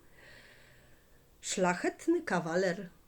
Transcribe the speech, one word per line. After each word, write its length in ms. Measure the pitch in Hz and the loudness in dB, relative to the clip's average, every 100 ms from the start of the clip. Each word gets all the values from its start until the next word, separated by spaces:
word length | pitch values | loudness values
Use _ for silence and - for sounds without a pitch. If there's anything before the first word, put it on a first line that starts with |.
| - - - - - - - - - - _ - _ - | -12 -20 -20 -20 -20 -20 -20 -20 -20 -20 _ -20 _ -14
Szlachetny 800 | - - 180 180 339 - - 339 | -6 0 2 2 -2 -2 0 0
kawaler, 680 | - 180 160 175 190 185 180 - | 2 -2 0 0 0 -2 -8 -16